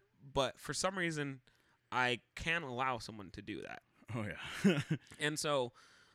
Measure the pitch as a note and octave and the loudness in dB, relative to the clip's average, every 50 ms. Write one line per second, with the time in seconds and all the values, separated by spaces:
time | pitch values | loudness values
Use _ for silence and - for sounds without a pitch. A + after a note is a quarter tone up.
0 | _ _ _ _ - C#3 B2+ C3+ C3 A#2 - - - - C#3+ - - F#3 G3 F#3+ | _ _ _ _ -14 -4 0 2 2 2 0 -4 -8 -6 -2 0 0 0 0 0
1 | E3+ E3+ D#3+ D3 C#3+ C#3 C3+ B2+ - _ _ _ _ _ _ _ _ _ - B2+ | 0 0 0 0 -2 -4 -4 -8 -12 _ _ _ _ _ _ _ _ _ 0 2
2 | B2+ B2 A#2+ A2 - _ - - - E3 E3 E3+ D#3+ C3 B2 A#2+ C3 C3 B2+ A2+ | 4 4 2 0 -2 _ -12 -6 -2 0 0 0 -2 -2 -2 0 0 0 0 -2
3 | - - A2 G#2+ F#2+ E2+ - - G2+ - G2 C2 G1+ G1+ - - - _ _ _ | -4 -8 -10 -12 -12 -12 -12 -10 -8 -8 -8 -8 -8 -10 -12 -12 -14 _ _ _
4 | - - A2 B2 G#2 G2+ D#2+ - - - - - - G3+ E3 C#3+ - - D#3 - | -12 -8 -6 -4 -4 -4 -4 -6 -8 -8 0 6 6 8 8 6 4 0 -2 -2
5 | - - - - D3+ D3+ D#3 - - D3+ D3 C3+ B2 B2 - - - - - - | -4 -8 -6 -2 0 0 0 0 0 2 2 2 2 0 -4 -10 -20 -20 -20 -20
6 | - - _ | -20 -20 _